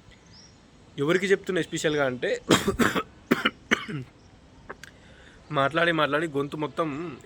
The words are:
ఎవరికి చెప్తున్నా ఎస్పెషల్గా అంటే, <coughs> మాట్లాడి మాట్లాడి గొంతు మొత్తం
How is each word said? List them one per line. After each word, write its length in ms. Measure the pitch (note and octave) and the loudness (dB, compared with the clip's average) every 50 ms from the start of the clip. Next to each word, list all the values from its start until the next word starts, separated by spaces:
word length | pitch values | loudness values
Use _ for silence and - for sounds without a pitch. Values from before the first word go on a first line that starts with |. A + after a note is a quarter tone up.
| - - - - - - - - - - - - - - - - - - - D3 | -20 -20 -20 -20 -20 -20 -20 -20 -20 -20 -20 -20 -20 -20 -20 -20 -20 -12 -6 -2
ఎవరికి 280 | C#3 D#3 F3 F#3 - | 0 2 2 2 4
చెప్తున్నా 340 | F#3 G3 F#3 - - F#3 E3 | 2 2 2 0 0 -2 -2
ఎస్పెషల్గా 460 | D3+ - E3+ D3+ - D#3+ D3+ D3 C#3 | -2 -4 -4 -2 0 0 2 2 0
అంటే, 340 | C3 B2+ B2 F3 G3+ B3+ - - - | 0 -2 -2 -4 -4 -4 -2 0 2
<coughs> 1600 | - - - - - - - - - - - - - - - - - - - - - - - - - - - - D3+ C#3 B2 - - - - - - - - - - - - - - - - - - - - - - - - - - - - - | 2 2 2 0 0 2 2 2 0 -2 -4 -6 -10 -6 -2 -2 0 0 -2 -4 -4 -6 -6 -4 -4 -2 -4 -6 -10 -10 -10 -14 -18 -20 -20 -20 -20 -20 -20 -20 -20 -20 -18 -18 -18 -18 -18 -20 -20 -20 -20 -20 -20 -20 -20 -20 -20 -20 -10 -2
మాట్లాడి 400 | D3+ C#3 C#3 C3+ D#3 E3 E3+ E3+ | 0 2 2 2 4 2 2 4
మాట్లాడి 340 | E3 D#3 D3 C3+ C#3+ D3+ E3+ | 4 4 2 2 2 2 0
గొంతు 300 | D#3+ C3+ C#3 C#3+ C#3 - | 0 -2 -2 -2 -2 -4
మొత్తం 600 | D#3 D3+ C3+ - E3+ E3 D3+ C3+ D3+ F3 D#3+ B2 G#2+ - | -6 -6 -4 -2 -2 -2 -2 -4 -6 -6 -8 -10 -12 -10